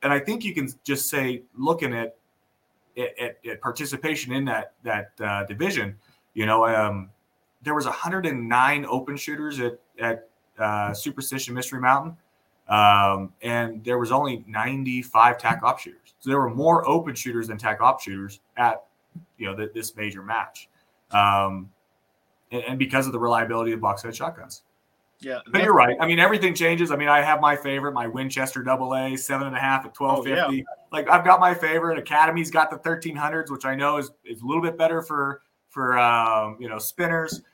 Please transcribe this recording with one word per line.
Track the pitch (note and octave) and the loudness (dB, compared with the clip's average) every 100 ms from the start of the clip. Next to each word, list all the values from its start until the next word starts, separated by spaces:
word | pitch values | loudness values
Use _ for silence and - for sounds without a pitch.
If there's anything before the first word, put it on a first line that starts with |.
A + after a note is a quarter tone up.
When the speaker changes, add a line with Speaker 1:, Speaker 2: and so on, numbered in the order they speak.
Speaker 1:
and | C#3 | 0
I | C#3 | 0
think | C#3 A#3 G#3 | 0 -6 -6
you | |
can | D#3+ C3 A#2+ | -6 -6 -8
just | - C3+ - | -6 -4 -2
say, | C#3+ C3 B2 - A#2 | -2 -4 -6 -10 -6
looking | C#3 E3 C#3+ | -2 0 -2
at, | A#2 A#2 - _ _ _ _ _ _ _ - | -4 -8 -10 _ _ _ _ _ _ _ -8
at, | B2 - | -8 -6
at, | A#2+ - A2+ | -10 -10 -12
at | G#2 | -8
participation | B2+ A#2 C#3+ C3 D#3 D3+ B2 | -8 -6 -8 -6 -4 -4 -4
in | C3 C3+ | -4 -2
that, | A2 G#2+ _ | -4 -6 _
that, | A#2+ G#2+ G#2 _ | -6 -6 -6 _
uh, | G#2+ G2+ | -4 -4
division, | G2 G#2 - E3 G2+ G2+ _ _ _ | -6 -4 -4 -2 -6 -8 _ _ _
you | - G#2+ | -4 2
know, | A2 A2+ | 4 4
um, | A2 G#2 G2+ F#2+ _ _ _ _ _ | 4 0 -2 -10 _ _ _ _ _
there | C3 D3+ | -4 -2
was | B2 | -2
a | |
hundred | - E3+ F#3+ E3+ | -6 -4 -4 -4
and | C3+ A#2 | -4 0
nine | B2 C3 D3 C#3 | 2 4 2 -2
open | B2+ C3 C#3+ | -4 -4 -8
shooters | - D3 D3+ C#3+ | -8 -6 -6 -4
at, | A#2+ A#2+ _ - | -4 -6 _ -6
at, | A#2 A2+ - _ _ - | -4 -4 -8 _ _ -4
uh, | G#2+ G#2 G#2 | -2 -2 -2
Superstition | G2+ D3 C#3 C3+ C3 B2 | -4 -8 -8 -8 -8 -6
Mystery | B2 B2 C3 | -8 -8 -2
Mountain, | B2+ C#3 E3 E3 _ _ _ _ - | 2 2 0 -12 _ _ _ _ 0
um, | G#2 G#2 G2+ G2+ G2 F#2+ - | 6 8 8 6 2 -4 -10
and | A#2+ A#2 A#2 A2 | -4 -2 -4 -6
there | A#2 B2 | -4 -2
was | A2+ | 0
only | C3 C#3+ A#2 A2 | 0 0 -6 -8
ninety-five | G#2+ A#2 C3+ C3 B2+ B2 A2 A#2+ A#2+ | -6 -4 -4 -4 -4 0 6 6 4
tac | A2+ - | 0 0
op | A#2 - | 0 -2
shooters. | A#2 - _ _ | -8 -20 _ _
So | C3 | -2
there | C#3 | 0
were | B2+ | 0
more | A#2+ D#3 E3 C3 | 0 4 4 4
open | D#3+ E3 | 0 0
shooters | - B2+ A#2 A2 | -8 -6 -4 -4
than | G2+ | -4
tac | A2+ G#2 | -4 2
op | A#2+ C3 | 2 2
shooters | - G2 G2 - _ - | -4 -10 -10 -14 _ 0
at, | A#2+ A2+ - _ _ E3+ E3 _ | 0 0 -8 _ _ -20 -20 _
you | G2+ | -10
know, | G2+ | -6
th-, | G#2+ | -8
this | A2+ A2 G#2+ | -8 -10 -8
major | G#2 G2 | -8 -8
match, | F#2+ A2+ - - - _ _ _ _ | -6 -6 -6 -12 -20 _ _ _ _
um, | G2+ G2+ G2+ G2 F#2+ F#2+ _ _ _ _ _ _ _ _ | 4 4 4 2 -2 -12 _ _ _ _ _ _ _ _
and, | A#2+ | -10
and | A2+ C3 | -6 -4
because | C3 C3+ C3 | -2 0 -2
of | |
the | A#2+ | -2
reliability | A#2+ A2+ A2+ A#2 A2+ | 0 0 0 -2 -4
of | A2 | -2
box | G#2 G2+ | -2 -4
fed | A#2 A2 | -8 -8
shotguns. | D#3+ E3+ - - _ _ _ _ _ _ | -10 -10 -18 -20 _ _ _ _ _ _
Speaker 2:
Yeah, | C3+ B2 - | -10 -10 -2
Speaker 1:
But | G3 | 0
you're | G#3+ | 6
right. | F3 B2 A#2+ | 8 6 4
I | E3 | 2
mean, | E3+ | 4
everything | F#3 G#3+ F#3 | 6 6 0
changes. | E3 E3 E3+ E3+ | 2 2 2 0
I | C#3+ | 0
mean, | D3 | 4
I | D3 | 4
have | D3 D3 | 4 4
my | D3 C#3+ | 4 2
favorite, | C#3 C#3 C#3+ | -2 -4 -2
my | C3 A#2 | -4 -4
Winchester | B2 C3+ C3+ C3 C3+ | -4 -6 -4 -4 -4
double | B2+ C3 C3 C3 | -2 -2 0 -2
A, | C3 C3 | -2 -4
seven | - C3+ C#3 | -4 -4 -4
and | C3 | -2
a | |
half | C3+ C3+ C#3 | 0 0 -2
at | |
Speaker 2:
Oh, | |
yeah. | |
Speaker 1:
twelve | - C#3 C#3 B2+ | -4 0 0 0
fifty. | F3 D#3 C3+ C3 - _ | 0 0 -2 -6 -14 _
Like, | D#3 C#3+ | -6 4
I've | F3 | 6
got | F3 F#3 | 8 8
my | F3+ | 8
favorite. | E3+ D#3+ E3 E3 D#3 | 4 0 0 0 -2
Academy's | - D3+ D#3+ E3+ D#3+ | 0 4 4 4 0
got | D#3+ D#3 | 2 2
the | D3+ | 0
thirteen | D#3+ E3 E3 D3 | -4 -4 -6 -4
hundreds, | D3 D#3+ D3+ | -2 -2 -6
which | C3+ C3+ | -6 -4
I | C3+ | -2
know | C#3+ D3 | 0 -2
is, | C3+ - - | -4 -12 -16
is | A2+ | -12
a | B2 | -2
little | E3 | -2
bit | E3+ E3 | -2 0
better | E3 E3 | 0 0
for, | E3 D3 C#3 C#3 _ _ _ | -4 -4 -4 -6 _ _ _
for, | C#3 B2+ B2 | -4 0 4
um, | A#2+ A#2 A2+ A2 G#2+ G#2+ | 4 4 4 2 0 -6
you | A#2+ | -10
know, | A2 | -8
spinners, | A2 - E3+ E3 D#3+ - - | -8 -4 -2 -2 -2 -8 -14